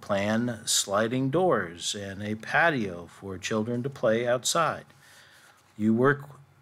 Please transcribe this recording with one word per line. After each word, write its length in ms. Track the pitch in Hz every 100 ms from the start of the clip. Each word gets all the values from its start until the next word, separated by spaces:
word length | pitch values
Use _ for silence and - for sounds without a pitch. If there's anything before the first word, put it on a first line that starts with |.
plan 600 | - 101 104 110 123 110
sliding 680 | - - - 98 113 131 135
doors 640 | 160 185 117 87 87 -
and 280 | 104 98 95
a 140 | 104 107
patio 720 | - 143 165 139 98 87 85
for 260 | - 98 92
children 460 | - 110 110 120
to 80 | 135
play 380 | 135 117 113 120
outside. 560 | 123 - 175 151 87 - - - - - - - _ _ -
You 160 | 110
work 360 | 113 135 139 - - - _